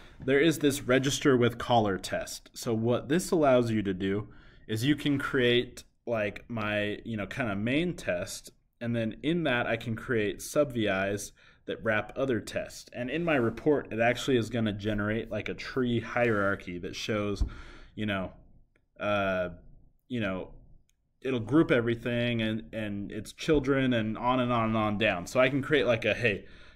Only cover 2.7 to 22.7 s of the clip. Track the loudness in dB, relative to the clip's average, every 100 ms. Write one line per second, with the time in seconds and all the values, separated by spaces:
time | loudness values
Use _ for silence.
2.7 | 0 2 0 0 -2 2 2 6 6 4
3.7 | 0 0 0 0 -2 -4 -14 -20 -18 -6
4.7 | -2 0 0 2 0 0 2 4 4 0
5.7 | -8 -20 _ -4 -2 -2 -6 -10 -6 -2
6.7 | -2 -2 -4 -6 -6 -6 -4 -4 -2 0
7.7 | 0 -2 -4 -4 -4 -4 -10 -16 -20 _
8.7 | -10 -4 -2 -2 -4 -2 0 0 0 0
9.7 | -2 -4 -6 -2 0 0 -4 -4 0 0
10.7 | 2 0 0 0 -4 -8 _ _ _ -10
11.7 | -6 -2 -2 -2 -4 -2 -2 -2 -6 -6
12.7 | -12 -14 -10 -6 -4 0 2 0 0 0
13.7 | 0 0 0 2 2 2 2 2 -2 -2
14.7 | -2 -2 0 0 -2 -4 -6 -6 -8 -4
15.7 | -2 0 0 0 2 2 4 2 -2 -6
16.7 | -8 -8 -8 -4 -2 -2 -2 -4 -6 -18
17.7 | -20 -16 -6 -2 -2 -4 -10 -20 -20 _
18.7 | _ _ -6 0 2 2 0 -2 -6 -18
19.7 | -20 -20 _ -8 -4 -2 -4 -8 -14 -20
20.7 | -20 _ _ _ _ -4 -2 2 4 6
21.7 | 4 2 -2 -2 0 0 0 0 -2 -6